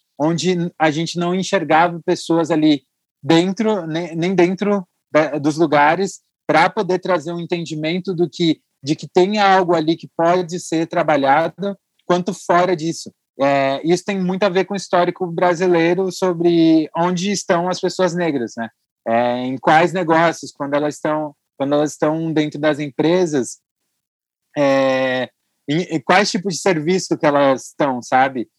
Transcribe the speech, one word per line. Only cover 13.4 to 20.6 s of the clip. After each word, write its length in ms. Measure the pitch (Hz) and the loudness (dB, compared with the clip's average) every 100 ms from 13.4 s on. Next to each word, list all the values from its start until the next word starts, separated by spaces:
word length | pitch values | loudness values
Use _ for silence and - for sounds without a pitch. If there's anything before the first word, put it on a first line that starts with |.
É, 400 | 139 139 135 139 | 0 2 0 -2
isso 200 | 156 175 | 0 0
tem 160 | - 196 | -2 -4
muito 240 | 180 190 | -2 0
a 40 | 202 | 0
ver 160 | 180 | 0
com 100 | 180 | -2
o 20 | 202 | -6
histórico 500 | - 180 175 175 180 | -2 0 0 -2 -6
brasileiro 840 | 170 180 165 185 170 165 180 190 | 0 0 2 2 2 2 0 -2
sobre 760 | - 185 170 170 170 160 160 151 165 | -2 -2 0 2 4 4 4 2 -2
onde 360 | 175 180 196 | -2 0 -2
estão 360 | 196 - 170 180 | -4 -2 0 0
as 120 | 180 | -2
pessoas 340 | 180 - 180 | -4 0 -2
negras, 380 | 170 170 139 113 - | 0 -2 -2 -6 -8
né? 120 | 113 - _ _ 113 | -12 -12 _ _ -2
É, 320 | 117 123 123 | 0 0 -2
em 200 | 127 131 | -4 -2
quais 340 | - 160 170 | 2 4 4
negócios, 600 | 180 165 165 170 160 - | 0 0 2 2 -2 -10
quando 220 | - | -10